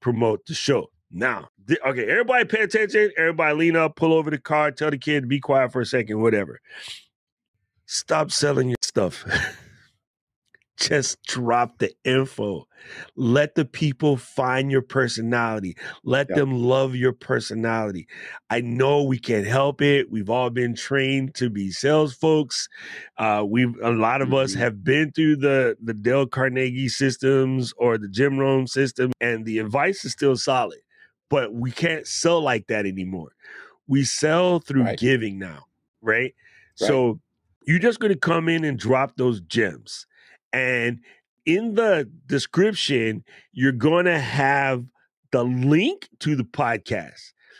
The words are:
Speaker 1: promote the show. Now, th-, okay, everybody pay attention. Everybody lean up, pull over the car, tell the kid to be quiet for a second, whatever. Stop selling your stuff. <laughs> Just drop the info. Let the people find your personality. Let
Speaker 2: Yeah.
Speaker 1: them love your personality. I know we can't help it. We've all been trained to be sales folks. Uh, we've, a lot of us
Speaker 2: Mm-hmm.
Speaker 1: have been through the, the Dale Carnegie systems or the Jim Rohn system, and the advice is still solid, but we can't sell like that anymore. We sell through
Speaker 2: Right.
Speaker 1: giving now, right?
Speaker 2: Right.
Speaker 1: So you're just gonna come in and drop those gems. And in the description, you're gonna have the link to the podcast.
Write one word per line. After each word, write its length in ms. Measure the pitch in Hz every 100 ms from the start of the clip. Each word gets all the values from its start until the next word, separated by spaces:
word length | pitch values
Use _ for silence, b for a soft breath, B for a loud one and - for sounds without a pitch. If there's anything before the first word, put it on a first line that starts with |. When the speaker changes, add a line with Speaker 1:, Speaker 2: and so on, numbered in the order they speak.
Speaker 1:
promote 440 | 127 113 117 107 -
the 80 |
show. 360 | 160 - 123 - _ _
Now, 360 | 87 127 104 - _ 98
th-, 100 | 165 135
okay, 200 | 127 110
everybody 360 | 190 240 247
pay 180 | 214 220
attention. 500 | 208 220 208 214 208 156
Everybody 380 | 165 165 156 151
lean 200 | 165 165
up, 180 | 160
pull 180 | - 165
over 180 | 160 151
the 60 | 147
car, 340 | - 151 151
tell 180 | - 151
the 80 | 143
kid 220 | 151 147
to 40 | 123
be 100 | 139
quiet 320 | - 135 127
for 100 | 127
a 60 | 117
second, 340 | 127 110 107
whatever. 400 | 113 107 85 - B B B B B _ _ _ _ _ _ _ -
Stop 440 | - - 156 151
selling 360 | - 147 135 127
your 80 | 120
stuff. 420 | - - 92 - -
<laughs> 340 | B B B B B B _ _ _ _ _ _ _ _ -
Just 440 | - 147 131 -
drop 560 | - 127 117 120 120 -
the 120 | 123 -
info. 640 | 131 131 135 - 104 85 - B B B B
Let 400 | - 123 135 147
the 100 | -
people 540 | 139 - 151 135 151 131
find 520 | - - 127 131 139
your 120 | 135
personality. 920 | 123 135 123 113 113 120 117 110 92 - B B
Let 240 | - 127 143
Speaker 2:
Yeah. 80 | 151
Speaker 1:
them 160 | 139
love 420 | 127 120 131 135
your 180 | 127 127
personality. 920 | 120 - 123 - 107 113 113 107 92 - B B B -
I 100 | 117
know 420 | 120 120 135 147
we 160 | 135 123
can't 280 | - 110 101
help 340 | 131 143 139
it. 300 | 143 139 -
We've 180 | 110 101
all 220 | 123 123
been 240 | 120 123
trained 600 | 113 - 139 135 135 131 -
to 120 | 123
be 220 | 101 98
sales 420 | 87 135 156 151
folks. 560 | 123 160 156 139 - - B B B B -
Uh, 260 | 110 104 101
we've, 260 | 117 123 117
a 80 | 117
lot 280 | 113 113 135
of 140 | 131
us 160 | 135 131
Speaker 2:
Mm-hmm. 100 | 95
Speaker 1:
have 240 | 123 104
been 280 | 92 143 156
through 240 | 160 156 147
the, 420 | 139 135 123 110
the 120 | 113
Dale 320 | 107 110 135 127
Carnegie 640 | 135 131 127 131 123 131
systems 840 | - 135 127 131 135 131 131 120 -
or 180 | 120 113
the 120 | 101
Jim 300 | 98 139 135
Rohn 280 | 135 135 127
system, 460 | 135 135 - 127 120
and 280 | 120 113 110
the 120 | 110
advice 440 | 110 135 165 202
is 80 | -
still 240 | - 139 127
solid, 440 | - 131 107 - _ b b b _
but 240 | 143 113
we 160 | 117 123
can't 360 | - 165 160 -
sell 360 | - 170 170
like 240 | 147 117 98
that 180 | 107
anymore. 480 | 98 95 92 92 76 _ B B B B -
We 180 | 139
sell 540 | 131 - 156 165 180 175
through 220 | - 139
Speaker 2:
Right. 140 | 117 -
Speaker 1:
giving 400 | 120 127 110 98
now, 300 | 92 73 _ _ _ _
right? 320 | 110 113 127
Speaker 2:
Right. 0 | - b b b - 101
Speaker 1:
So 320 | 135 123 110 - _ _ _ -
you're 120 | 170
just 200 | 226 220
gonna 160 | -
come 320 | 185 - 165 165
in 120 | 165
and 160 | 156 123
drop 380 | 107 131 135 -
those 240 | 123 110
gems. 680 | 85 117 104 69 - - - b b b _
And 480 | 123 127 123 120 120 b b _ _
in 300 | 156 180 226
the 340 | 208 220 170 117 - -
description, 1000 | 139 - 170 208 208 - 135 113 110 - B B
you're 200 | - 135
gonna 460 | 123 151 170 180 165
have 680 | 117 131 135 143 135 127 123 _ _ _ _
the 120 | 131
link 640 | 123 127 131 156 254 392 - _
to 140 | 156 143
the 80 |
podcast. 880 | 113 - 123 113 - 107 71 - - _ b